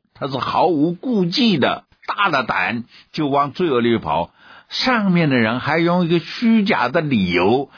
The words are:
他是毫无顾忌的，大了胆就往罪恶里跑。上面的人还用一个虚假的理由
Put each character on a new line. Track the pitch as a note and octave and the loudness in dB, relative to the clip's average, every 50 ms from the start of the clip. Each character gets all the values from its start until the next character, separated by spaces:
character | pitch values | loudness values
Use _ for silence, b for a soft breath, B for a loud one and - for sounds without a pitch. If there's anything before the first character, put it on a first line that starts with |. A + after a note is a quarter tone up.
| _ _ _ | _ _ _
他 | - C#3+ C#3 | -10 -10 -8
是 | C#3 B2 | -6 -6
毫 | - - - A#2+ D3 F3+ | -6 -4 -2 0 0 2
无 | E3+ C#3 D3 F3 F3 | 2 2 0 0 -2
顾 | - - C4 A#3+ G3+ F3+ | -4 -4 -2 0 0 0
忌 | E3+ F#3 D4+ A#3+ A3+ F#3 C#3 | 0 0 0 2 2 2 2
的， | A#2 G2+ E2+ - - _ _ _ - - | 2 0 -2 -4 -8 _ _ _ -10 -8
大 | - - G3+ F#3+ | -4 -2 -2 0
了 | D3+ C3 A#2 | 0 0 -2
胆 | - - F#2+ F2+ C3+ A#2+ A#2+ A#2 - B B B B | -2 -2 -2 -2 -4 -4 -6 -8 -12 B B B B
就 | - - D#3 C#3 | -6 -4 -2 0
往 | C3+ C#3 C#3+ C#3 | 0 0 0 0
罪 | A#2 - F3+ E3 | -2 -2 -2 0
恶 | B2+ A#2+ | 2 2
里 | A#2 A#2+ A2+ G#2+ | 2 2 2 0
跑。 | - D#2 D2 E2 F2 - B B B B B B B B | 0 -2 -2 -2 -4 -6 B B B B B B B B
上 | - - - B3+ B3+ A3+ G3+ F#3+ | -8 -4 -2 0 0 0 2 2
面 | F3 F3 E3 D3 | 2 2 2 2
的 | C3 | 2
人 | B2 A2 A2 A#2+ B2+ | 2 2 0 0 -2
还 | - C#3 D3+ E3+ | -2 -2 0 0
用 | E3+ E3+ F3 F3+ F3 | 2 2 2 0 0
一 | D#3+ | 0
个 | F3 E3+ | 0 -2
虚 | E3 - - - A#3+ A3+ A3+ A3 G3+ | -2 -4 -6 -2 0 2 2 4 2
假 | G#3+ - - A#2+ B2 | 2 0 0 0 0
的 | C3+ F3 | 0 0
理 | D#3 D3 C3 G#2+ F#2 F2 | 0 0 0 0 2 2
由 | E2+ F2 F2+ G2+ A#2+ C#3+ C#3 - B | 0 2 2 2 2 0 0 -4 B